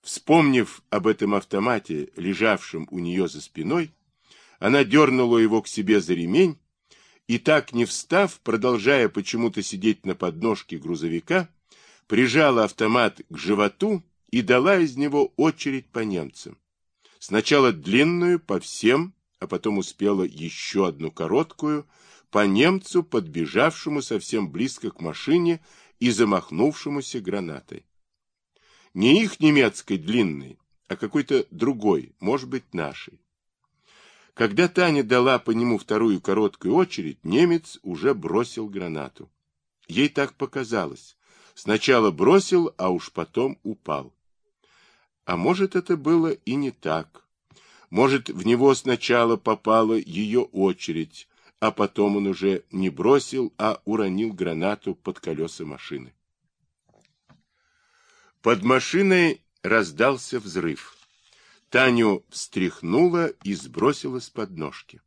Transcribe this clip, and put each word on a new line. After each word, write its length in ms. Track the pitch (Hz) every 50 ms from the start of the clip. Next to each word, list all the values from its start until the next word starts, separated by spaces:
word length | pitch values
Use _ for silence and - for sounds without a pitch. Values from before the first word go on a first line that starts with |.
Вспомнив 800 | _ - - - _ - 151 170 160 143 135 127 110 92 - - _ _
об 160 | - 104 92
этом 280 | 110 110 - 113 101 104
автомате, 760 | 98 - _ - 98 98 120 123 107 - - 82 76 71 - _
лежавшем 720 | - 87 92 98 90 107 113 104 - - - - 82 80 -
у 80 | - 90
неё 300 | 87 87 87 92 95 85
за 120 | - 76
спиной, 520 | - - _ - 80 90 139 175 165 156 _ _ _ _ _ _ _ _ - _ _ _ _ _
она 260 | - 101 127 143 135
дёрнула 540 | 101 104 147 156 135 127 127 127 120 117 117
его 220 | 113 110 107 110 101
к 60 | -
себе 320 | - - 104 95 107 104
за 140 | 87 78 90
ремень 440 | 85 85 85 95 147 190 175 151 _ _ _ _ _ _ _ _ _ _ _ _ _ _ _
и, 100 | 117 120
так 340 | - - 156 151 135 - -
не 120 | 120 120
встав, 560 | 117 - - - _ 165 180 202 180 - -
продолжая 680 | _ - 113 113 101 123 123 113 98 123 143 135 120 104
почему-то 540 | - - 98 - - 117 117 117 98 107 95
сидеть 440 | - - 95 90 110 107 - _
на 80 | 98 90
подножке 640 | - - 90 82 80 87 113 110 98 - _ - 82
грузовика, 720 | 67 80 87 78 76 85 82 82 - - 165 185 180 170 _ _ _ _ _ _ _ _ _ _ _
прижала 580 | _ 110 104 131 123 113 151 156 147 131 117 110
автомат 560 | 101 - - 113 107 113 123 120 104 - - - _
к 80 | -
животу 680 | - - 87 104 98 104 101 - _ - 214 214 180 - _ _ _ _ _
и 100 | - 120
дала 380 | 117 92 123 123 131 180 202 185
из 180 | 170 151 127
него 360 | 127 143 147 139 147 143 - _
очередь 500 | - - 160 156 _ - 147 135 135 123 _
по 100 | _ 120
немцам. 560 | 113 107 98 87 76 67 - - - - - _ _ _ _ _ _ _ _ _ _ _ _ _
Сначала 540 | - - 95 110 110 - 147 143 135 127 107
длинную 680 | 80 71 87 98 123 143 160 175 175 175 175 180 165
по 180 | _ - 101 -
всем, 560 | - - - - - 110 127 143 165 185 _ _ _ _ _ _
а 60 | -
потом 320 | - - 90 - 110 104 98
успела 440 | 92 - - _ 101 101 101 98 92
ещё 640 | 87 82 76 80 82 - - - - - 101 98
одну 260 | 90 80 71 80 78
короткую 760 | - - 82 80 92 127 165 - - _ - 151 151 151 147 _ _ _ _ _ - _ _ _
по 160 | - 104 104
немцу, 560 | 101 98 101 135 165 185 190 185 - - 185 165
подбежавшему 1000 | 165 - 120 95 80 73 82 82 73 76 101 131 160 80 - - 82 80 98 98
совсем 480 | - 117 104 - - - 113 104 82
близко 400 | 69 82 113 135 - - - 107
к 100 | - -
машине 600 | 85 82 76 - - - 151 175 175 170 170 160 _ _ _ _ _ _ _ _
и 100 | 117 123
замахнувшемуся 1120 | 117 98 117 104 101 92 - - - 80 110 147 147 - - 147 143 143 135 - - 127
гранатой. 640 | 101 92 98 101 92 85 76 67 - _ - - _ _ _ _ _ _ _ _ _ _ _ _ _ _ _ _ _ _ _ _ _ _ _
Не 280 | 90 98 120 143 196 226
их 180 | 202 - -
немецкой 580 | 147 156 147 143 131 113 - - - - 101 92
длинной, 600 | 76 82 110 123 110 90 76 71 67 65 65 _ _ _ _ _ _ _
а 80 | 98
какой-то 500 | - - 107 - 147 139 - 143 131 110 _
другой, 640 | - 85 113 123 139 113 104 107 92 73 62 - _ _
может 280 | - 95 120 139 127 127
быть, 260 | 127 131 - _ -
нашей. 460 | 90 80 71 69 - - - - _ _ _ _ _ _ _ _ _ _ _ _ _ _ _ _ _ _ _ _ _ _ _ _
Когда 340 | - 117 113 101 104 180 175
Таня 340 | - 180 180 175 151 143 135
дала 360 | 107 123 123 123 131 131 120
по 120 | - -
нему 280 | 117 113 120 123 117 101
вторую 420 | - - 107 107 113 113 101 90
короткую 540 | - - 98 107 107 101 - - - 90 107
очередь, 500 | 165 185 175 - - 90 76 69 _ _
немец 540 | 78 92 123 175 175 170 165 160 - - - _
уже 320 | - 90 76 - 127 139
бросил 540 | 107 82 - 85 101 120 120 - - 110 107
гранату. 640 | 98 98 92 85 78 78 71 65 _ - - _ _ _ _ _ _ _ _ _ _ _ _ _
Ей 200 | 82 101 139 151
так 260 | - - 143 135 -
показалось. 840 | _ 139 131 - 139 131 110 117 107 90 73 65 - - - _ _ _ _ _ _ _ _ _
Сначала 580 | - - 98 107 113 - - 131 120 110 107 87
бросил, 600 | 73 92 117 170 196 190 - 185 180 170 160 -
а 140 | _ 90 92
уж 200 | 90 85 - -
потом 480 | _ - 82 - _ - 120 135 - _ _
упал. 500 | 104 110 _ _ - 78 71 69 65 _ _ _ _ _ _ _ _ _ _ _ _ _ _ _ _ _ _ _ _ _ _ _
А 120 | - 90
может, 380 | 87 87 127 180 185 196 190 -
это 220 | 180 175 - 180
было 340 | 160 135 151 165 170 160 160
и 240 | - - _ - 120
не 160 | 143 143 135
так. 560 | 117 _ - 80 78 82 80 _ _ - _ _ _ _ _ _ _ _ _ _ _ _ _ _
Может, 380 | - 92 123 139 135 139 120 -
в 180 | - 90 92
него 280 | 107 120 120 131 139 135
сначала 600 | - - 131 123 117 - - 120 120 117 117 117
попала 580 | 104 _ 113 110 104 _ 110 110 113 110 110 110
её 480 | 110 - - 170 95 107 107 107 127 -
очередь, 840 | - _ 95 95 98 90 - - - 82 80 80 80 _ - - _ _ _ _ _ _ _
а 120 | - 110 104
потом 440 | - 107 98 _ - 104 104 101
он 120 | 101 101 98
уже 360 | 95 87 92 98 95 90 - _
не 200 | - 90 95 92
бросил, 640 | 76 69 85 110 135 143 - - - 131 123 110 _ _
а 220 | 107 110 107 - _
уронил 480 | - 107 110 107 95 92 95 110 113 104
гранату 640 | 87 92 87 82 80 82 98 104 104 _ 101 90
под 240 | _ _ - 90 -
колёса 440 | - - 82 73 80 82 - - 85
машины. 500 | 76 71 65 - - 78 69 64 62 _ _ _ _ _ _ _ _ _ _ _ _ _ _ _ _ _ 52 53 _ _ _ _ _ _ _ _ _ _ _ _ _ _ _ _ _ _ _ _ _ _ _ _ _ _ _ _
Под 200 | 113 117 101 92
машиной 800 | 117 131 127 127 - - 170 196 196 185 180 175 165 143 - _ _ _ _ _
раздался 760 | 98 107 113 104 85 73 73 110 131 139 127 - - - 123
взрыв. 580 | 104 101 82 92 85 82 73 - - - - _ _ _ _ _ _ _ _ _ _ _ _ _ _ _
Таню 540 | - 120 131 131 123 117 117 110 98 - _ _
встряхнуло 960 | - - - - - 98 92 87 - - - 85 92 127 170 180 170 175 170
и 280 | 151 - _ - 98 101
сбросило 640 | 90 - - 62 - 95 131 147 - - 143 127 127
с 100 | 117 -
подножки. 720 | _ 120 110 98 95 80 78 73 - - - _ - - _